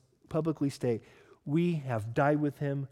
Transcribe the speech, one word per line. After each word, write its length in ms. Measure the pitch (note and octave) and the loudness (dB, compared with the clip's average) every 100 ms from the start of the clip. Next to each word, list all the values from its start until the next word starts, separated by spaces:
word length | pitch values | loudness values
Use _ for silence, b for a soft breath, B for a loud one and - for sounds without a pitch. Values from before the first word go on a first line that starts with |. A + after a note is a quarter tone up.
| _ _ - | _ _ -6
publicly 400 | D#3+ D#3+ D3+ C#3 | -2 -2 -2 -2
state, 340 | - B2+ A2+ b b b b - | 0 -2 -2 b b b b -2
"We 280 | D#3 F3 | 0 2
have 400 | E3 C3 A2+ A2 | 0 -2 -4 -2
died 260 | A#2+ C#3+ D3+ | 2 2 2
with 180 | D3 C3+ | 0 -2
him, 280 | C#3+ C#3 C3+ | -4 -4 -6